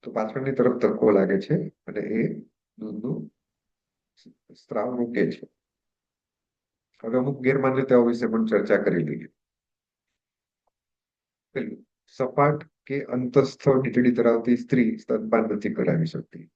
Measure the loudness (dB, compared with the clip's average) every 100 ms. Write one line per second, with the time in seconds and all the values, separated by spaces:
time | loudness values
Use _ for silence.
0 | -8 -6 -4 -4 -6 0 0 2 0 2
1 | 4 4 4 0 0 -2 -2 _ -12 -8
2 | -4 -2 -2 -4 -14 _ _ -16 -12 -10
3 | -8 -8 -10 _ _ _ _ _ _ _
4 | _ _ -20 _ _ -20 _ -6 -4 -4
5 | -4 -2 -2 -4 -14 _ _ _ _ _
6 | _ _ _ _ _ _ _ _ _ _
7 | -4 -2 -2 -2 0 2 2 0 4 4
8 | 4 0 -2 0 2 0 2 2 2 0
9 | -2 -6 -12 _ _ _ _ _ _ _
10 | _ _ _ _ _ _ _ _ _ _
11 | _ _ _ _ _ -10 -8 -12 _ _
12 | _ -6 -4 2 2 2 -8 _ _ -8
13 | -4 -4 2 2 2 0 2 2 2 2
14 | 2 4 2 2 2 0 2 2 2 0
15 | -4 -4 2 2 2 -2 -4 -2 0 0
16 | -2 -4 -12 -18 -20